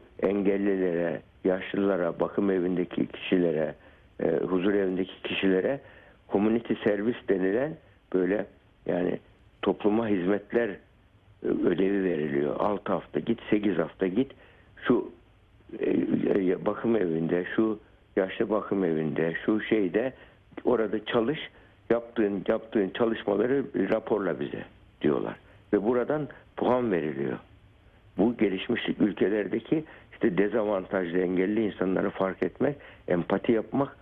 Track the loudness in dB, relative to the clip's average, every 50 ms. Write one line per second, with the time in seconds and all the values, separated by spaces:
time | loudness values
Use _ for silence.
0 | -6 -14 -8 -2 0 0 2 2 2 2 2 2 2 2 2 2 2 0 0 0
1 | 0 -2 -2 -4 -8 -14 -12 -2 0 0 0 0 -2 -4 -2 0 2 2 2 2
2 | 0 -2 0 -2 -2 -2 0 0 0 2 2 2 2 0 0 0 -2 -2 -2 -4
3 | -4 -4 -4 -8 -4 0 2 4 4 4 2 0 0 -2 -4 -8 -16 -20 -20 -20
4 | -20 -18 -8 -2 0 0 2 2 0 0 0 0 2 2 2 2 2 0 0 -2
5 | -4 -6 -8 -10 -8 -6 -4 0 2 2 2 2 2 0 -2 -4 -6 -14 -20 -20
6 | -20 -20 -20 -20 _ -2 0 2 2 4 2 2 0 -2 -4 0 2 0 0 2
7 | 0 -2 -2 -2 0 0 0 2 2 2 2 0 0 -2 -6 -10 -14 -20 -20 -20
8 | _ -4 0 0 2 2 0 0 -2 -6 -10 -20 _ -20 _ _ -6 -2 -2 0
9 | 0 0 -2 -4 -8 -14 -20 _ -20 -20 _ -4 -2 -2 0 2 2 2 2 2
10 | 2 2 0 0 2 2 0 0 -2 -2 0 0 0 0 -4 -8 -14 _ _ _
11 | _ -20 _ -20 _ -20 -16 -8 -4 -2 0 2 2 2 2 2 2 2 2 2
12 | 2 0 0 0 -2 0 0 0 0 0 0 0 0 0 -2 -2 -2 -2 -2 -2
13 | -2 -4 -6 -4 -2 -2 -4 -4 -2 -2 0 0 2 0 0 0 -2 -4 -2 -2
14 | -2 0 0 0 -2 -2 -4 -20 -20 -20 -20 -20 -20 -20 -18 -6 2 2 2 2
15 | 2 -2 -10 -18 -20 -20 -20 -20 _ _ _ -20 -20 -14 -10 -4 -2 0 2 2
16 | 2 0 0 0 0 2 2 2 2 2 0 0 -2 -4 -4 -2 0 0 2 2
17 | 2 0 0 0 0 0 0 0 -2 -2 0 2 2 2 0 -2 -8 -20 -20 -20
18 | _ _ -2 -2 -2 0 0 -2 -2 0 0 -2 -2 -2 -2 0 0 2 0 0
19 | 0 -2 0 0 0 0 -2 -2 -2 0 0 0 0 0 0 0 0 0 0 0
20 | -2 -2 -4 -8 -20 -20 -20 -20 _ -18 -12 -4 0 0 2 2 2 0 -2 -4
21 | -4 -2 0 0 0 0 -2 -4 -6 -14 -16 -20 -20 -20 -20 _ -2 0 0 0
22 | 0 -4 -2 0 0 2 0 -2 0 0 0 0 -2 -2 -2 0 0 0 0 0
23 | 0 0 0 -2 -2 -2 0 2 2 2 2 0 -2 -2 -2 -2 0 0 0 -2
24 | 0 0 0 0 0 0 -2 -4 -6 -6 -8 -10 -12 -12 -16 -20 -20 -20 -12 -2
25 | 0 0 0 0 -2 -4 -8 -10 -14 -20 -20 -18 -6 0 0 0 2 2 0 0
26 | 0 0 -2 -2 -4 -6 -10 -16 -20 -16 -8 -2 0 2 2 2 2 2 0 0
27 | 0 -2 -2 -4 -4 -4 -4 -6 -10 -16 -20 -20 -20 -20 -20 -20 -20 -20 -20 -20
28 | -20 -10 -2 2 2 2 2 2 0 0 0 -2 -2 -2 -2 -2 -2 -4 0 2
29 | 2 0 2 2 0 2 2 0 -2 -2 -4 -4 -2 0 -2 -2 -2 -6 -14 -20
30 | -20 -20 -8 0 0 0 2 4 2 2 2 0 0 0 0 -2 -2 -2 -2 -2
31 | -2 0 0 0 0 2 2 2 0 2 2 0 0 -2 -2 -2 -2 0 0 0
32 | 0 -2 -2 -2 -2 -2 -2 -2 -4 -4 -2 0 -2 -2 -2 -2 -10 -20 -20 -12
33 | -4 -2 0 0 0 0 0 0 2 2 2 2 2 -2 -2 -2 -2 -2 -4 -14